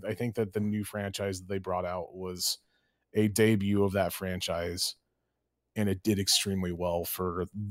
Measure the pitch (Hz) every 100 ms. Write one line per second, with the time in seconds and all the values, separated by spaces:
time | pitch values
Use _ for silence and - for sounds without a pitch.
0 | 95 107 120 113 104 107 104 104 101 107
1 | 101 98 101 92 92 98 95 90 90 90
2 | 82 92 92 90 - - _ _ _ _
3 | _ 107 107 101 110 107 98 101 101 95
4 | 87 - 95 92 - 85 87 87 - -
5 | _ _ _ _ _ _ _ - 101 95
6 | 107 98 95 - 101 98 90 85 87 87
7 | 85 - 92 87 85 101 101